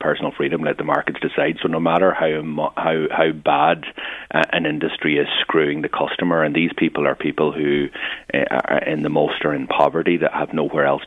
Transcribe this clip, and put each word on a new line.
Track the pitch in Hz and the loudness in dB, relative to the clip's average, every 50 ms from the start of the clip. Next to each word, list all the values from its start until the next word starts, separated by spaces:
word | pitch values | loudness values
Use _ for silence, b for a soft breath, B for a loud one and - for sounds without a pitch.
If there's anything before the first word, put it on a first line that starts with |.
personal | - 156 143 - - 143 - | -2 -2 0 0 -2 -4 -2
freedom, | - 143 135 170 160 151 | -2 -2 -2 -2 -2 -2
let | 147 143 | -2 -2
the | - 151 | -2 0
markets | 151 143 147 - - 147 - | 0 0 0 0 -2 -4 -4
decide. | - - - - 143 156 - - | -4 -4 0 0 0 0 0 -2
So | - 85 | -2 -2
no | 82 82 | 0 0
matter | 82 82 82 87 95 92 82 | 2 2 4 4 4 4 4
how | - 80 78 78 78 | 4 2 0 0 -2
mo-, | 78 80 76 76 78 78 - | -4 -4 -4 -2 -4 -4 -2
how, | 76 78 82 80 80 78 78 | -2 0 0 2 2 0 0
how | - 82 80 80 | 2 2 2 2
bad, | 78 76 73 78 73 - 76 82 85 82 - - B B B B B B B - | 2 0 0 2 2 4 4 4 2 0 -4 -10 B B B B B B B -2
uh, | - - - - | 0 0 2 2
an | - 170 - | 2 0 0
industry | 151 151 151 80 78 - - - 80 73 | 0 -2 -2 -2 -4 -4 -2 0 2 2
is | 71 71 - - - | 2 2 0 0 -2
screwing | - - - 80 76 73 73 76 | 0 0 2 2 2 2 0 -2
the | 71 | -4
customer, | 73 - - 73 67 - - 87 87 85 82 78 | -4 -2 -2 -2 -2 -2 -2 0 2 2 2 2
and | 76 73 | 2 2
these | 82 85 85 - | 2 0 0 0
people | - 85 80 - 73 73 | 0 0 0 0 0 0
are | 69 67 | 0 0
people | - - 76 73 - 78 76 71 | 0 -2 -2 0 0 0 0 0
who, | 78 73 71 71 73 71 69 B B B B B B B - - | 0 0 0 2 0 0 -2 B B B B B B B -4 -2
uh, | 69 - - | 0 0 0
are | - - - - - - - | 0 0 0 0 0 0 0
in | 73 78 76 73 | 0 -2 -2 -2
the | 76 | 0
most | 73 76 76 73 - - - | 2 2 2 0 0 -2 -2
are | 76 73 | -2 -2
in | 69 67 | -2 -4
poverty, | - - - 73 71 76 82 82 90 87 | -2 2 2 2 2 2 0 2 2 2
that | 80 80 76 - | 2 2 0 0
have | 76 78 - - | -2 -4 -2 -2
nowhere | 78 73 73 80 78 71 | -2 -2 0 0 0 2
else | 69 71 69 - | 2 0 0 -4